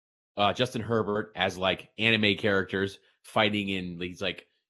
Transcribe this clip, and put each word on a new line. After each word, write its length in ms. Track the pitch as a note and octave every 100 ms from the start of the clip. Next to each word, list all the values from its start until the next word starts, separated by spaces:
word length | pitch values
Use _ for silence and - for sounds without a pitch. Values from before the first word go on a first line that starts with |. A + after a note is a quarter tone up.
| _ _ _ -
uh, 160 | G2+
Justin 300 | G#2+ B2 B2
Herbert 480 | G#2+ A2+ G2+ G#2 G#2+ -
as, 200 | F#2+ F2+
like, 340 | F#2 E2+ - -
anime 380 | A2+ A2 G#2 F#2+
characters 600 | G#2+ G2 F#2 F#2+ G2 - _ _
fighting 460 | - A2+ G#2+ G#2 G2
in 300 | F#2+ F2+ E2+
these, 240 | F2+ F2
like, 240 | F#2+ F2 - _ _